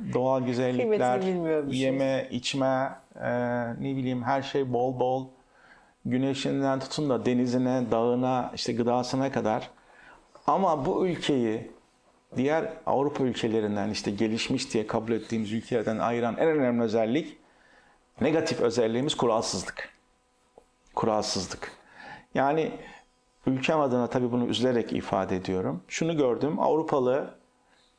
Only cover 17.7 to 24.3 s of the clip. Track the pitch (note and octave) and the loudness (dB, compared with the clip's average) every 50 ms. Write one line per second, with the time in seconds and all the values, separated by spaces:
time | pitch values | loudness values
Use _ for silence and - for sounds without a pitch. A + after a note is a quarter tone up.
17.7 | - - - _ _ _ _ _ _ - A2 D3+ D#3 D#3+ D#3 - - A#2+ - A#2+ | -20 -20 -20 _ _ _ _ _ _ -2 0 2 2 2 0 0 0 0 0 2
18.7 | - B2 A#2 A2+ A2+ A#2+ C3+ D#3 - - C3+ A#2+ A2 A#2 A2+ - - F#2+ F2 - | 2 2 2 2 2 0 0 -2 0 0 2 2 2 2 0 -2 -4 -4 -6 -8
19.7 | - - - - - _ _ _ _ _ _ _ _ _ _ _ _ - - _ | -10 -12 -14 -14 -16 _ _ _ _ _ _ _ _ _ _ _ _ -20 -20 _
20.7 | _ _ _ _ - - - A2 G#2+ G#2+ G2+ - - G2 F2+ - - - - - | _ _ _ _ -4 0 2 2 2 2 0 0 -2 -4 -4 -6 -8 -12 -12 -14
21.7 | - - - - - - - - - - - _ - B2+ C3 C#3 D3+ D#3+ D#3 - | -14 -18 -20 -20 -20 -20 -18 -18 -18 -18 -14 _ 0 0 2 2 2 2 0 -2
22.7 | - - - - - - - _ _ _ _ _ _ _ - - C3 C3 C3 - | -4 -8 -14 -18 -20 -20 -20 _ _ _ _ _ _ _ -2 -2 0 0 2 2
23.7 | D#3+ D#3 D3 C3+ B2 B2 A#2+ A#2 - C3 B2 A#2+ | 2 4 4 4 2 2 2 0 0 0 0 2